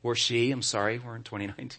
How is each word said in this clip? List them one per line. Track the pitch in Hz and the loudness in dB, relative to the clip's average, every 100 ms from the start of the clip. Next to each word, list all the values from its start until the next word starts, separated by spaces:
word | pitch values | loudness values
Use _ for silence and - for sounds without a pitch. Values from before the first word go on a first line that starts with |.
or | 120 117 | 0 2
she, | - 120 123 | 4 4 4
I'm | 131 | 2
sorry, | 117 110 104 120 | 0 2 2 0
we're | 123 113 | -6 -12
in | |
twenty | 113 107 101 | -8 -6 -6
nineteen. | 101 127 | -6 -10